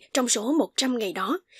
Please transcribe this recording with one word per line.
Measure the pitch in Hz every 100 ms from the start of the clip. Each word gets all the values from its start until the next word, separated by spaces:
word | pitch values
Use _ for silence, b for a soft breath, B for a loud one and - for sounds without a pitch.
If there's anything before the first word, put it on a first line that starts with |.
| b
trong | 277 247
số | 220 220
một | 311 202 -
trăm | 262 247
ngày | 202
đó, | 180 190 349 _ B